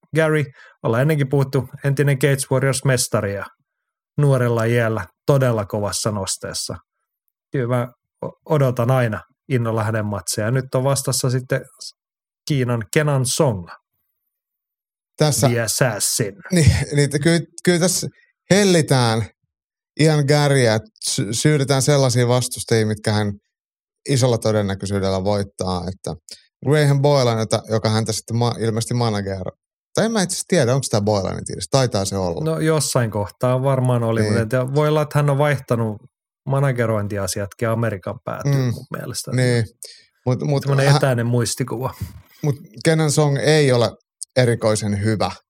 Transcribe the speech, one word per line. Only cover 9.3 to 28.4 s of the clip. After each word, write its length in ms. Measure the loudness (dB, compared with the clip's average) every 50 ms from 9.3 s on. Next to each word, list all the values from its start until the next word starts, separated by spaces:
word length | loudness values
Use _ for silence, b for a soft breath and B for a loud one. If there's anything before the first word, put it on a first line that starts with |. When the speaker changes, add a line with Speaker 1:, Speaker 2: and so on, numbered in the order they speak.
| _ _ _ -2
Speaker 1:
innolla 360 | -2 -2 0 0 -2 -2 -2
hänen 220 | -2 -2 -2 -2
matseja. 440 | -4 -4 -6 -6 -6 -4 -2 -2 0
Nyt 240 | 0 -2 -2 -2 -2
on 100 | -2 0
vastassa 460 | 0 -2 -2 -2 -4 -4 -2 -2 0
sitten 300 | -2 -2 -2 -2 -6 -6 -6 -10 _ -20 -20 -20 -20 _ _ _ _ _ _ _ _ _ -6 -4
Kiinan 360 | -2 -2 0 0 -2 -4 -4 0 0
Kenan 340 | 0 2 2 0 0 0
Song. 420 | -2 0 0 0 0 0 -2 -6 -12 -18 -20 _ _ _ _ _ _ _ _ _ _ _ _ _ _ _ _ _ _ _ _ _ _ _ _ _ _ _
Speaker 2:
Tässä 320 | 0 0 0 2 2 2 2
Speaker 1:
The 120 | 2 0
Assassin. 720 | -2 -2 0 0 2 0 0 -2 -4 -2 -2 -2 -4 -4 -6 -12 -8 0 2
Speaker 2:
Niin, 200 | 6 6 6 6 4 0 0 2
niin, 180 | 2 2 2 0 0 2
kyllä, 180 | 2 2 2 0 -4 -12 -2 0
kyllä 140 | 2 2 2
tässä 300 | 2 0 0 -2 -6 -8 b b b b b _ _ 2
hellitään 760 | 4 4 6 6 4 4 4 4 2 2 4 2 2 0 -2 -6 _ _ _ _ _ _ _ _ _ _ _ _ _ 2
Ian 240 | 2 4 4 2 2 2
Garyä, 460 | 4 4 4 4 4 4 4 4 2
että 140 | 0 -2 -6 _ -10 -8 -6
sy-, 220 | -4 -4 -4 -4 -4
syydetään 500 | 0 2 2 2 2 2 0 0 0 2
sellaisia 460 | 2 4 4 4 2 2 2 2 2
vastustajia, 580 | 2 0 0 -2 -8 -10 -4 0 0 2 2
mitkä 260 | 0 -2 -2 -2 -2 0
hän 200 | 0 0 -2 -4 -8 _ _ _ _ _ _ _ _ _ _ _ _ -4 -2
isolla 300 | 0 2 2 2 2 2
todennäköisyydellä 840 | 0 0 2 2 0 0 -2 -4 -4 -4 -4 -2 -2 0 -2 -2 0
voittaa, 600 | -2 -2 -2 -4 -6 _ -8 -6 -4 -4 -4 -4 -8
että 260 | -10 -10 -10 -10 -10 -10 _ B B B B B B -10 -2
Graham 360 | 0 2 2 2 2 2 2 2
Boylan, 360 | 2 4 4 2 2 2 0
jota, 240 | -2 -2 -2 -4 -2 -2
joka 180 | -4 -2 0 0
häntä 240 | 0 0 0 -2 -4
sitten 240 | -8 -6 -6 -2
ma-, 180 | 0